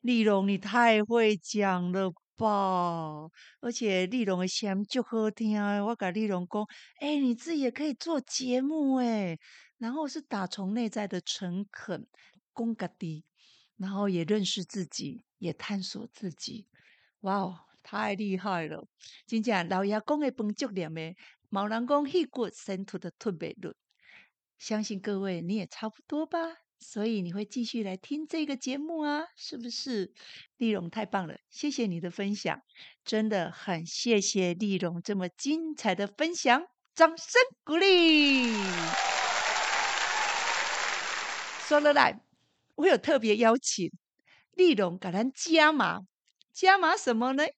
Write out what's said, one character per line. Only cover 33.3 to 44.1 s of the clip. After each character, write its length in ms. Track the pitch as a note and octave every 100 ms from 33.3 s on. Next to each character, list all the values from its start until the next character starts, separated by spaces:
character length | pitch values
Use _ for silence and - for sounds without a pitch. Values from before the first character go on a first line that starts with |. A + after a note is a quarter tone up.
| G#3 E3
很 360 | - - E3+ E3+
谢 340 | - A#3+ A3
谢 340 | G3 G3 F3+
丽 220 | F3 G#3 F#3+
蓉 260 | F3 E3+
这 140 | F3+ G3+
么 140 | F3+
精 440 | - C#4 D#4 E4
彩 220 | D4+ A3 F#3
的 100 | G3+
分 300 | G3+ D#4+ F4
享， 260 | C4 B3 F4 _ _
掌 240 | - D#4+ E4
声 240 | - A#4+ B4+ _
鼓 140 | - D#4+
励。 720 | G4 F4+ E4 D#4 C#4+ C4+ B3 A3 G3 F3 E3 E3 - - - - - - - - - - - - - - - - - - - - - - - - - - -
说 100 | D4
了 140 | D4
来， 280 | C#4+ C4 G#3+ _ _ _ _ _ -
我 100 | F4+
有 120 | B3+
特 200 | - C#4+
别 200 | A3 G#3
邀 200 | A3+ A#3+
请 320 | - - E3+ - _